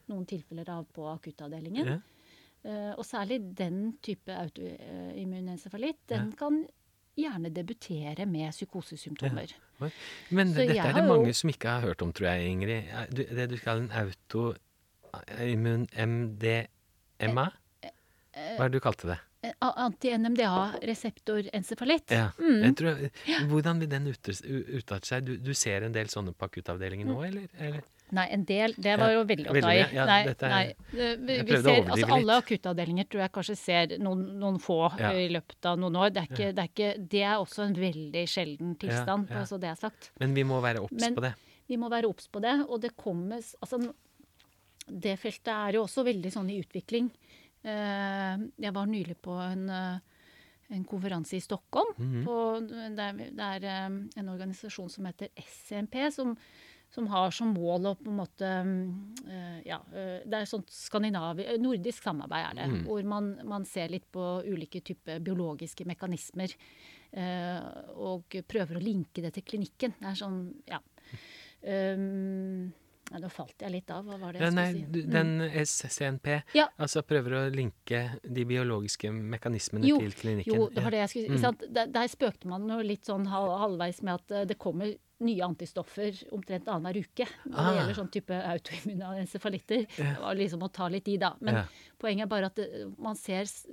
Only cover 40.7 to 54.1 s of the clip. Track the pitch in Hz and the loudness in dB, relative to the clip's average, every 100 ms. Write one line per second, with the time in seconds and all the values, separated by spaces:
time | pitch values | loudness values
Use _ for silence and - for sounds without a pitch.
40.7 | 113 101 226 233 240 127 117 - - - | 2 -2 0 2 2 0 -2 -12 -16 -6
41.7 | 247 233 233 233 180 - 208 226 277 285 | -4 0 2 2 0 -6 -2 2 2 2
42.7 | 240 233 - 214 170 185 233 226 - 190 | -2 -4 -4 -4 -2 -4 -6 -10 -12 -6
43.7 | 247 240 - _ _ _ _ _ _ _ | -2 -2 -6 _ _ _ _ _ _ _
44.7 | _ - 185 208 190 233 - - 214 208 | _ -14 -6 -4 -2 -4 -6 -4 -2 0
45.7 | 214 202 - 247 208 180 208 185 202 - | 0 0 0 0 0 -2 -2 -2 -4 -6
46.7 | 185 - 233 247 - _ - - _ 220 | -8 -4 0 0 -2 _ -20 -20 _ -6
47.7 | 214 208 196 196 196 190 190 220 - 208 | -4 -2 -2 -2 -2 -2 -2 -6 -6 -4
48.7 | 196 202 220 175 165 185 180 180 185 190 | -2 0 0 -4 -6 -6 -4 -4 -4 -4
49.7 | 185 185 180 - _ - - - _ - | -4 -4 -6 -8 _ -20 -20 -20 _ -10
50.7 | 196 185 196 196 175 160 185 - 196 - | -8 -4 -4 -2 -4 -4 -6 -4 -6 -2
51.7 | 262 440 403 127 123 160 233 226 226 220 | 0 0 0 -2 -2 0 0 0 -2 -4
52.7 | 233 220 214 202 202 233 220 202 190 196 | -8 -8 -4 -4 -6 -10 -8 -6 -6 -6
53.7 | 190 190 196 208 | -4 -4 -6 -8